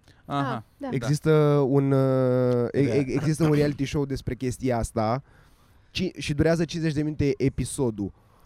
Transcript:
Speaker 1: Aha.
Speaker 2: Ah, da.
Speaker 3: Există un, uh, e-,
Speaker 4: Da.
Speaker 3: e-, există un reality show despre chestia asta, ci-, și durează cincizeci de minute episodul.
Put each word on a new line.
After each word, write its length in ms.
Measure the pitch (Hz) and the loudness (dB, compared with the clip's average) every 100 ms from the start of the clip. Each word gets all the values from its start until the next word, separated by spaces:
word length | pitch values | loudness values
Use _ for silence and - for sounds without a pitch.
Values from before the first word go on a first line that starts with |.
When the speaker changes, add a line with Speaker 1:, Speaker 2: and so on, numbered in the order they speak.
| _ _ - | _ _ -8
Speaker 1:
Aha. 260 | 143 247 120 | -4 -4 -6
Speaker 2:
Ah, 60 | - - | -10 -14
da. 120 | 262 | -8
Speaker 3:
Există 400 | 135 123 147 156 156 147 143 135 | -4 -2 0 2 4 4 4 2
un, 220 | 139 139 | 2 2
uh, 760 | 135 135 131 127 127 123 123 120 | 2 2 2 2 2 2 2 0
e-, 140 | - 143 | 0 2
Speaker 4:
Da. 80 | |
Speaker 3:
e-, 100 | 131 131 | 0 0
există 300 | 131 151 156 | -2 -2 2
un 80 | 156 | 2
reality 320 | 147 147 139 | 4 0 -2
show 200 | 135 151 | -4 -4
despre 300 | 139 131 - | -4 -4 -6
chestia 440 | 123 127 110 127 117 | -6 -6 -4 -2 -2
asta, 440 | 107 113 110 127 - - - _ _ _ _ | -2 -2 0 -2 -6 -20 -20 _ _ _ _
ci-, 200 | - 180 - | -6 -6 -4
și 180 | - | -4
durează 300 | 147 160 165 | 0 2 2
cincizeci 300 | 156 170 160 | -2 -2 -2
de 80 | 143 | -2
minute 320 | 151 143 143 135 | -2 0 0 2
episodul. 760 | 135 - 127 - 123 104 98 - _ _ | 0 0 -4 -2 -2 -2 -6 -8 _ _